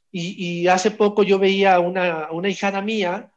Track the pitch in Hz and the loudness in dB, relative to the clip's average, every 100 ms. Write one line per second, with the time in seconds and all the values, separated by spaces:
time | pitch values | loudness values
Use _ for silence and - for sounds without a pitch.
0 | _ 190 170 - 175 175 175 185 214 208 | _ -10 -8 -8 -6 0 2 2 2 2
1 | 208 208 202 196 190 196 196 180 175 185 | 0 2 2 4 2 4 4 4 2 0
2 | 180 160 156 165 190 185 196 196 202 220 | -2 -2 -6 -6 -4 -2 -4 -4 -4 -2
3 | 180 190 240 | -2 -4 -10